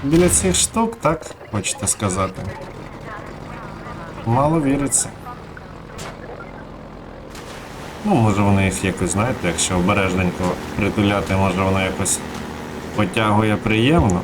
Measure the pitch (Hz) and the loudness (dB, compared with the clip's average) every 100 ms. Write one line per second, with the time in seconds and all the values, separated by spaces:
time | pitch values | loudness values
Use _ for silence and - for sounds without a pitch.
0 | 135 165 180 - 190 175 - 220 226 233 | 4 6 6 6 2 2 2 2 0 2
1 | 190 226 - - - 104 92 - 101 - | 0 0 -4 -16 -6 -4 -4 -4 -2 0
2 | 101 92 95 - 95 - - - - - | 0 0 -2 -2 -8 -8 -12 -12 -14 -14
3 | - - - - - - - - - - | -12 -12 -12 -12 -12 -12 -12 -12 -12 -10
4 | - - - 120 143 165 139 143 139 - | -10 -8 0 2 4 4 2 2 2 0
5 | - - - 240 - - - - - - | -2 -8 -14 -14 -14 -16 -16 -16 -14 -12
6 | - - 50 - - - - - - - | -12 -12 -14 -14 -14 -14 -14 -14 -16 -16
7 | - - - - - - - - - - | -16 -14 -14 -14 -14 -14 -12 -12 -12 -6
8 | 208 175 110 101 104 98 98 87 98 87 | 2 6 6 6 4 6 4 2 0 0
9 | 87 95 117 131 87 82 - 95 90 101 | 0 2 0 0 -2 0 0 2 4 4
10 | 95 90 90 - 92 - - - 101 104 | 2 2 0 0 -2 -2 -6 -2 0 2
11 | 101 101 - 98 95 92 95 95 95 95 | 2 2 2 2 2 2 2 2 0 0
12 | 98 - - - - - - - - - | -2 -2 -4 -8 -8 -8 -10 -10 -8 -2
13 | 101 113 107 104 107 104 98 110 120 170 | 0 2 4 4 4 2 2 4 6 6
14 | 127 90 | 4 2